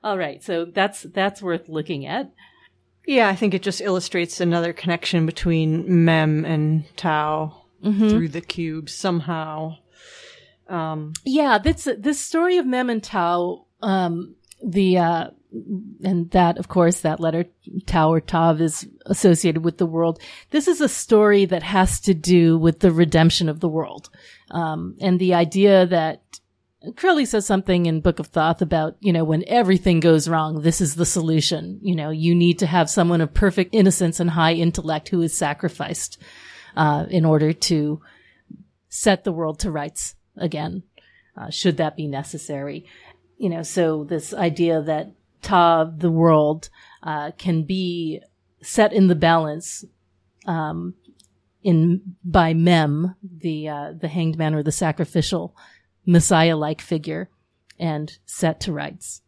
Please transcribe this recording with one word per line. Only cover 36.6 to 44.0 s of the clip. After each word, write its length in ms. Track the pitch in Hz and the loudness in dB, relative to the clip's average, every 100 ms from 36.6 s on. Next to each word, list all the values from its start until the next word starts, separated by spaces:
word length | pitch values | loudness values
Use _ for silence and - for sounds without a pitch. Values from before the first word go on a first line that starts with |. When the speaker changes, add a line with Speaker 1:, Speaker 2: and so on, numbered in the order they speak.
| - - | -12 -2
Speaker 1:
uh, 280 | 156 147 165 | 0 0 -2
in 140 | 180 | 0
order 300 | 160 156 151 | 2 2 2
to 480 | 160 - 160 147 156 _ _ _ _ _ - - _ _ | -2 -2 -2 -2 -6 _ _ _ _ _ -20 -20 _ _
set 340 | - 220 190 | -2 0 0
the 80 | 202 | -2
world 280 | 165 160 156 | -4 -6 -4
to 120 | 202 | -6
rights 440 | 156 143 - - - _ - | -6 -8 -10 -12 -14 _ -6
again, 480 | 165 151 156 190 - _ _ _ _ - | -6 -4 -8 -8 -14 _ _ _ _ -16
uh, 120 | 113 | -12
should 280 | - 185 147 | -2 -2 0
that 180 | 156 151 | -4 -4
be 100 | 151 | -8
necessary. 800 | 135 139 156 - 143 143 151 - - - _ _ _ | -8 -10 -14 -10 -10 -8 -12 -16 -20 -20 _ _ _
You 100 | 208 | -6
know, 140 | 165 | -6
so 400 | 160 - 165 156 | -6 0 0 0